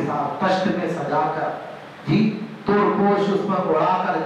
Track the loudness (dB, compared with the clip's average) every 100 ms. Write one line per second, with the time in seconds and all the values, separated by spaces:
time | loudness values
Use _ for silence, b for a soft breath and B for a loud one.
0 | 0 -2 -2 0 0 2 2 0 -2 -2
1 | -2 0 0 -2 -4 -6 -10 -14 -16 -8
2 | 0 2 2 0 -8 -8 0 2 2 4
3 | 4 4 2 0 0 0 2 2 2 2
4 | 0 -2